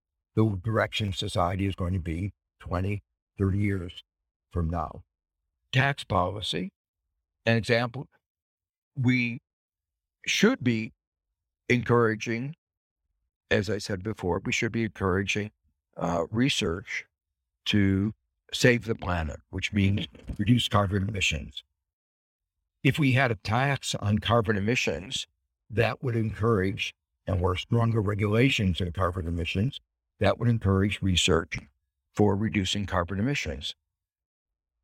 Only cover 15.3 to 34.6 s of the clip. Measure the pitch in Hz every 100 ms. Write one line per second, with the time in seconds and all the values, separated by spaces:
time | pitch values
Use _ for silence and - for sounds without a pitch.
15.3 | 104 104 - _ _ _ - 85 85 82
16.3 | 110 135 - 101 90 - - - _ _
17.3 | _ _ _ - 104 98 95 107 - _
18.3 | _ _ - 127 120 98 110 95 87 76
19.3 | - _ 92 - 104 98 101 - - -
20.3 | - 98 123 - 104 98 98 98 101 -
21.3 | 73 - - - _ _ _ _ _ _
22.3 | _ _ _ _ _ 143 143 139 127 131
23.3 | 107 - 117 139 131 - - 104 107 -
24.3 | 117 110 101 101 127 - 78 104 - -
25.3 | _ _ _ _ 110 110 - 131 113 110
26.3 | 92 113 104 95 110 - - _ _ -
27.3 | 90 92 92 - 117 113 113 101 101 104
28.3 | 110 135 135 95 82 87 90 87 90 82
29.3 | 85 85 95 123 - - _ _ _ 101
30.3 | - 117 113 98 95 101 - 95 90 -
31.3 | 82 - - - _ _ _ _ - 101
32.3 | 98 110 104 95 101 95 92 85 98 123
33.3 | 143 - 67 - - _ _ _ _ _
34.3 | _ _ _